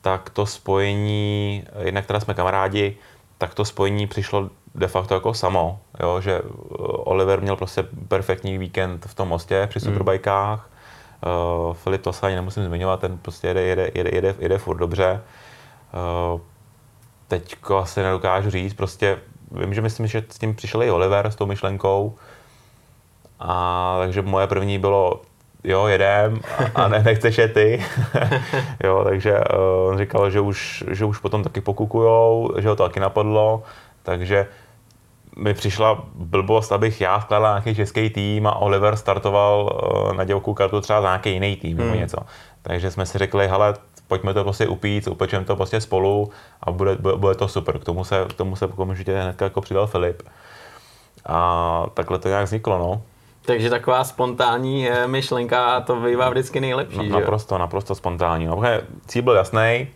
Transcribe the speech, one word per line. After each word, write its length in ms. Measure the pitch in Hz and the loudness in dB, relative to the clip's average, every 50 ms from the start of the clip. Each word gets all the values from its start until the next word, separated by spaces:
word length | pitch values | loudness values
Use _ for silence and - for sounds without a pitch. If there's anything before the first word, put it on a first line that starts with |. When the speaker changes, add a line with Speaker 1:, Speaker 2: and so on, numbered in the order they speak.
Speaker 1:
tak 300 | - 95 95 92 - - | 0 -2 -2 -2 -4 -8
to 160 | - - 101 | -4 -4 -4
spojení, 1160 | 101 - - _ - 95 98 98 101 101 101 104 104 104 104 104 104 104 104 104 101 101 101 - - - 104 | -4 -4 -10 _ 0 2 2 2 2 0 0 -2 -2 -2 -2 -2 -2 -2 -2 -2 -4 -4 -6 -10 -12 -12 -6
jednak 280 | 90 90 92 101 98 | -6 -4 -4 -4 -4
teda 140 | - 101 107 | -2 -4 -4
jsme 140 | 107 - 92 | -2 -2 -2
kamarádi, 640 | 85 90 92 95 98 95 95 98 104 101 101 104 - - - - _ _ _ _ _ | 0 0 0 2 0 0 0 0 0 0 0 -2 -8 -18 -20 -20 _ _ _ _ _
tak 160 | 82 85 - | -6 -6 -2
to 100 | - 107 | -4 -4
spojení 420 | 104 - - 98 98 101 104 104 | -4 0 -2 0 0 0 -2 -2
přišlo 440 | 101 - - 98 - - 101 98 95 - _ _ - _ | -4 -4 -6 -6 -2 -2 -2 -2 -4 -10 _ _ -18 _
de 140 | 76 92 92 | -4 -4 -2
facto 260 | - 95 92 - 98 | -2 -4 -2 0 -2
jako 200 | 92 - 113 117 | 0 0 -2 -2
samo, 440 | - - 90 95 92 80 82 95 104 - _ - - | 0 -2 0 2 2 0 0 -4 -8 -14 _ -8 -4
jo, 200 | - 85 87 92 | -2 0 0 0
že, 140 | 92 101 92 - | 0 -2 -2 -2
eh, 40 | - - - - - - - - | -4 -8 -12 -14 -16 -14 -12 -8
Oliver 580 | - - - - - - 95 95 95 95 98 95 | -6 -4 -4 -4 -2 0 2 2 4 4 2 2
měl 160 | 98 98 98 | 2 -2 -2
prostě 260 | - 92 92 - - 95 - - - - - | -2 -4 -4 -4 -4 -4 -4 -8 -14 -4 -2
perfektní 500 | - 95 98 - 92 - - 98 95 95 | 0 0 0 0 -4 -2 -2 -6 -6 -6
víkend 480 | 92 87 - 95 95 92 90 87 - | -6 -6 -4 -4 -4 -4 -4 -8 -12
v 80 | 101 - | -14 -6
tom 140 | - 98 90 | -6 -4 -2
Mostě 380 | 85 85 - - 98 95 101 104 | -2 -4 -2 -2 0 0 0 0
při 80 | - 104 | -4 -6
Speaker 2:
Hmm. 100 | - 107 | -4 -2
Speaker 1:
superbajkách, 800 | 101 101 95 95 95 95 - 104 98 98 98 104 110 107 - - - - - - - - - - - - | -2 0 0 0 0 0 0 0 0 0 0 0 -4 -6 -8 -16 -20 -20 -20 -20 -20 -20 -20 -20 -16 -8
eh, 40 | - 85 87 87 85 87 85 85 85 85 85 | -4 -2 -2 0 0 0 0 -2 -2 -4 -4
Filip 280 | 85 - 92 95 95 | -4 -2 -2 -2 -2
to 80 | - 95 | -2 -6
asi 160 | 90 - - | -6 -2 -2
ani 100 | 98 95 | -2 -2
nemusím 280 | 90 90 95 98 107 101 | -2 -4 -6 -4 -4 -4
zmiňovat, 360 | 90 85 85 92 95 92 92 | -4 -4 -2 -2 -2 -2 -2
ten 180 | - 92 92 85 | -2 -6 -6 -8
prostě 300 | - - 82 - - 90 | -12 -14 -12 -6 -4 -2
jede, 140 | 90 92 | 0 0
jede, 280 | 90 90 92 92 92 85 - | 2 2 0 0 0 -2 -2
jede, 160 | 87 90 90 | -2 -2 0
jede, 220 | 90 92 90 95 98 - | 0 0 0 0 -2 -2
jede 200 | - 87 92 98 | -2 0 0 0
furt 180 | - 90 82 85 | -2 -4 -4 -2
dobře. 420 | 87 85 85 87 95 92 92 104 110 - - - - - - - - - - - - _ - | -2 -2 0 2 2 2 2 0 -6 -14 -20 -20 -20 -20 -20 -20 -20 -20 -20 -20 -20 _ -10
Eh, 460 | 87 87 87 85 87 87 87 87 85 85 - - _ - - _ _ _ _ _ _ - - _ _ _ _ | -8 -6 -4 -2 -2 -2 -2 -4 -4 -8 -14 -20 _ -20 -20 _ _ _ _ _ _ -20 -20 _ _ _ _
teďko 480 | 92 90 82 - - - - - 101 98 | -6 -6 -6 -10 -20 -16 -4 0 0 0
asi 240 | 95 87 - 101 | 0 -2 -4 -2
nedokážu 480 | 98 95 95 92 87 95 92 95 98 104 | -2 0 -2 0 0 0 0 0 0 -2
říct, 240 | 95 92 90 98 104 | -2 -2 -4 -6 -6
prostě 440 | - 101 95 - - 110 101 95 90 - - - - - - | -6 -6 -8 -4 0 0 0 0 0 -6 -20 -20 -20 -20 -14
vím, 240 | 87 90 92 95 98 | -8 -6 -4 -4 -2
že 60 | 110 | -2
myslím, 240 | 110 113 110 - 117 | -2 -2 -2 -2 -4
že 180 | 107 107 110 110 - | -2 -2 -4 -6 -8
s 100 | - - | -10 -6
tím 160 | - 110 107 | -4 -4 -4
přišel 280 | 107 - 107 - 110 | -4 -8 -4 0 0
i 80 | 120 123 | 2 2
Oliver, 360 | 95 85 92 95 101 101 101 | 4 4 4 4 2 2 2
s 100 | 107 107 | 0 -2
tou 100 | - 101 | -2 -4
myšlenkou. 680 | 98 98 98 - 95 98 98 - 98 98 98 101 110 110 - - - - - - _ _ _ _ _ _ _ _ _ _ _ _ _ _ _ _ - _ _ | -4 -4 -4 -4 -4 -4 0 0 2 2 2 0 -2 -6 -12 -20 -20 -20 -20 -20 _ _ _ _ _ _ _ _ _ _ _ _ _ _ _ _ -20 _ _
A 560 | - 85 90 90 90 90 90 90 90 90 92 92 | -6 -4 -2 0 0 0 0 0 0 0 0 0
takže 220 | 92 92 92 101 | 0 0 -2 -2
moje 240 | 95 101 95 95 98 | -2 0 2 2 2
první 320 | 98 98 95 98 101 101 95 | 2 2 0 0 0 -2 0
bylo: 420 | 95 98 101 98 95 90 90 - - _ _ _ _ _ _ _ - | 2 4 4 4 4 2 0 -2 -8 _ _ _ _ _ _ _ -2
„Jo, 220 | 92 95 95 101 | 0 2 2 4
jedem, 540 | 107 101 92 98 98 101 104 104 107 110 110 110 - - - 127 117 113 | 4 4 4 4 4 4 4 4 2 0 -4 -6 -6 -4 -2 -2 -2 2
a, 60 | - | 2
a 60 | 90 98 | 2 4
ne, 140 | 104 107 | 4 4
nechceš 360 | 107 117 110 107 - 117 107 120 | 6 4 4 4 2 2 4 4
je 100 | 117 110 | 2 4
ty?“ 360 | 107 107 107 107 117 120 98 - - - 117 - - 120 120 110 - | 4 4 4 4 4 2 -2 -4 -2 -4 -4 -2 0 0 0 0 0
<laughs> 500 | 131 131 - - 135 131 - 127 - - | -2 -2 -2 -4 -4 -4 -4 -6 -2 0
Jo, 160 | 95 95 95 101 | 2 2 4 2
takže, 280 | 98 98 95 98 107 101 - | 2 0 2 2 2 4 4
eh, 180 | - - - 95 95 95 92 92 92 95 | 4 4 2 4 4 4 4 4 2 2
on 100 | 95 98 | 2 0
říkal, 320 | 101 98 - 101 101 98 | -2 0 2 2 2 4
že 100 | 95 104 | 2 2
už, 440 | 101 101 98 - - - - - - 90 | 2 2 -2 -4 -6 -10 -10 -10 -8 -6
že 140 | 92 98 110 | -4 -2 -2
už 140 | 107 104 - | -2 -2 -2
potom 240 | - 98 104 107 | -4 -2 -2 -2
taky 180 | 98 - - 101 | -2 -2 -6 -4
pokukujou, 920 | 101 - 101 - 113 107 - 117 113 113 113 113 113 113 113 113 113 - - - | -4 -4 -2 -2 -4 -2 0 4 4 6 6 6 6 6 4 2 0 -2 -2 0
že 100 | 98 107 | 0 0
ho 80 | 104 | 2
to 60 | 101 95 87 | 2 2 0
taky 120 | - 95 | 2 0
napadlo, 640 | 95 98 - 104 104 107 107 107 107 107 110 110 110 - - - - - _ _ | -2 0 2 0 0 2 4 4 4 4 2 0 -4 -12 -20 -20 -20 -20 _ _
takže 440 | _ - 90 90 90 90 101 101 98 98 - - - - - _ _ _ _ _ _ _ _ _ _ - - | _ -4 -4 -4 0 2 2 2 2 0 -6 -20 -20 -20 -20 _ _ _ _ _ _ _ _ _ _ -20 -12
mi 180 | - - 104 101 | -2 0 0 0
přišla 500 | - - 104 92 101 110 110 104 - - - - | 0 -2 -4 0 4 4 4 4 2 -2 -14 -12
blbost, 580 | - 87 82 82 98 95 98 110 113 107 - | -12 -8 0 0 0 2 4 2 2 4 2
abych 280 | 101 101 107 110 107 - | 0 2 2 0 0 0
já 200 | 98 90 98 104 | 2 2 2 2
skládal 300 | 104 - 107 104 107 107 | 2 2 2 4 4 4
nějaký 240 | 104 101 107 117 110 | 2 2 0 -2 0
český 360 | 104 104 98 - 110 110 110 | 0 -2 -2 0 0 0 0
tým 360 | 107 101 101 101 104 107 107 | 0 -2 -2 -2 0 2 2
a 80 | 104 - | 0 2
Oliver 420 | - 101 104 98 98 101 107 107 | 2 2 2 4 4 4 4 2
startoval, 840 | 107 - - 98 98 98 101 98 101 101 104 104 104 101 101 - - - - - 101 101 101 | 2 0 0 -2 0 0 2 4 4 6 6 4 4 2 0 -2 -2 0 0 0 2 0 0
eh, 40 | 98 | 0
na 100 | 95 95 | -2 0
divokou 300 | 95 101 98 101 - 104 | 0 0 0 0 -2 0
kartu 260 | - 101 95 101 104 | 0 0 2 2 -2
třeba 200 | 95 - 107 107 | 0 2 0 2
za 80 | 101 95 | 4 2
nějaký 220 | 92 95 - 107 | 0 0 0 -2
jiný 240 | 95 92 98 101 98 | -2 0 -2 -2 -2
tým 200 | - - 82 82 | -4 -4 -4 -2
nebo 140 | 82 117 117 | -2 -2 0
Speaker 2:
Hmm. 80 | 110 107 | 0 -2
Speaker 1:
něco. 160 | 87 82 85 - - - - - - - - _ | -2 -4 -6 -8 -10 -12 -20 -20 -20 -20 -20 _
Takže 280 | _ - 87 87 87 95 | _ -6 -4 -2 -2 -4
jsme 160 | 87 - 95 | -2 -4 -6
si 120 | 92 - 95 | -4 -2 -2
řekli: 300 | 98 92 - 101 98 95 | -2 0 2 2 2 2
„Hele, 260 | 95 98 104 104 101 - - _ _ - _ _ | 4 4 4 2 2 -2 -8 _ _ -20 _ _
pojďme 260 | 95 92 87 98 95 | -4 -2 0 0 0
to 80 | 101 98 | 0 0
prostě 220 | 98 98 - 113 98 | 0 0 0 0 -2
upít, 380 | 90 85 - 104 101 104 101 | -2 -2 -2 -2 -2 -2 -2
upečem 380 | - - - 98 92 - 95 92 | -4 -4 -2 -2 -2 -2 -4 -2
to 120 | - 101 | -2 -2
prostě 240 | 95 98 - - 110 | -2 -2 -2 -2 -4
spolu 500 | 110 - - 95 95 98 101 104 104 104 - - - - - _ | -4 0 0 2 2 2 2 0 -2 -4 -6 -18 -20 -20 -20 _
a 80 | - - | -6 -6
bude, 220 | 87 90 95 98 98 | -2 0 0 0 0
bude, 200 | - - 95 95 | 0 0 0 0
bude 180 | 92 98 98 95 | 2 2 2 2
to 140 | - - 95 | 2 0 -2
super.“ 300 | - 98 82 - 80 78 | -2 -4 -4 -2 -4 -4
K 60 | - | -4
tomu 200 | - 85 90 92 | -4 -4 -4 -4
se, 200 | - 101 95 92 - | -2 -2 -2 -2 -2
k 40 | |
tomu 240 | - - 92 95 95 | -4 -6 -4 -4 -2
se 100 | 95 104 | -4 -4
okamžitě 540 | 92 95 95 95 92 95 92 92 - 95 98 | -4 -2 -4 -4 -4 -4 -6 -4 -2 -2 -2
hnedka 240 | 92 92 90 - 98 | -2 -4 -2 -2 -4
jako 160 | 98 - 98 | -2 -2 -4
přidal 260 | 95 - 98 95 104 | -6 -2 0 0 0
Filip. 360 | 107 - 92 87 87 87 - - - - - - - - - - - - - - - - - _ _ _ - _ | 0 0 -2 -2 -2 -2 -6 -12 -20 -20 -20 -20 -20 -20 -20 -20 -20 -20 -20 -20 -20 -20 -20 _ _ _ -18 _
A 600 | - 82 85 85 87 87 85 85 85 85 82 85 101 - | -2 0 2 2 2 2 2 0 0 0 -2 -2 -4 -4
takhle 240 | - 90 85 92 92 | -6 -4 -4 -4 -4
to 100 | - 95 | -2 -2
nějak 160 | 98 101 101 | 0 0 0
vzniklo, 340 | 95 107 110 110 113 98 90 | -2 -4 -4 -2 0 0 0
no. 240 | 87 87 95 110 110 - _ _ _ _ - _ _ | 0 -2 -4 -6 -8 -12 _ _ _ _ -20 _ _
Speaker 2:
Takže 240 | - 123 113 110 117 | -2 0 0 2 0
taková 340 | 123 120 - - 127 127 131 | 0 0 2 2 2 2 2
spontánní, 840 | 127 - - 127 127 123 123 127 120 117 123 131 131 135 135 131 123 | -2 -2 -2 -2 -2 0 0 2 2 2 0 -2 -2 -2 -2 0 2
eh, 160 | 123 123 123 | 2 2 2
myšlenka, 760 | 127 131 135 135 - 139 123 120 117 120 123 123 120 123 127 | 0 0 -2 -2 -2 -2 -2 0 0 0 2 2 2 2 0
to 160 | 123 - 127 | 0 -2 -2
bývá 340 | 120 117 123 120 120 127 127 | 0 2 0 2 4 2 2
vždycky 300 | 123 127 127 - - 139 | 2 0 -2 -2 -4 -4
nejlepší, 360 | 135 131 123 135 - - - 98 | -2 -2 -2 -2 -4 -4 -6 -6
Speaker 1:
Na-, 40 | 98 | -4
Speaker 2:
že 60 | 101 | 0
jo? 100 | 95 92 | 0 0
Speaker 1:
naprosto, 380 | 95 101 104 107 110 - 95 92 | 2 2 0 -2 -2 -2 -2 -2
naprosto 360 | 87 85 85 98 101 - 98 | -2 -2 -2 -6 -4 -4 -8
spontánní. 520 | - - 90 87 82 87 85 82 80 82 | -4 -4 -4 -2 0 0 0 2 0 0
No, 100 | 82 85 | -2 0
protože 240 | 95 113 120 117 110 - - - - - | 0 2 2 2 0 -2 -6 -18 -20 -18
cíl 160 | - - 117 | -6 -4 0
byl 120 | 120 127 117 | 4 6 6
jasnej 540 | 98 92 - - 110 110 113 117 120 131 135 - | 6 4 4 2 2 4 4 2 0 -2 -6 -12